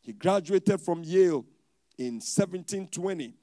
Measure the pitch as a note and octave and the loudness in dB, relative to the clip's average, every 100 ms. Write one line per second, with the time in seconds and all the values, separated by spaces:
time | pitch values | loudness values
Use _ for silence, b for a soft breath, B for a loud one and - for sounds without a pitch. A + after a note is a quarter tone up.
0 | - G#2 F3+ G3+ D#3+ F#3+ F#3+ F#3+ E3 E3+ | -16 -2 2 2 2 2 2 0 0 -4
1 | D#3+ F#3 F#3 D3+ - _ _ _ _ - | 0 4 6 4 -4 _ _ _ _ -8
2 | B2 A#2 - - G3 F#3 E3+ G3 F#3 - | -8 -6 -4 -2 -2 -4 -8 -8 -8 -6
3 | F#3 F#3 B2 - | -6 -6 -8 -14